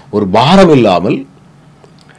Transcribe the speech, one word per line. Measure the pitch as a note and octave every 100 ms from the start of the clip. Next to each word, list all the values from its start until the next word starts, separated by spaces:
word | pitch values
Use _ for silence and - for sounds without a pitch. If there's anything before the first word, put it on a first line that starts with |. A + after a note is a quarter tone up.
| -
ஒரு | G#2 G2
பாரம் | G#2 C3+ G3 F3
இல்லாமல், | C#3 G#2+ - G2 G#3 - - _ _ _ _ _ _ _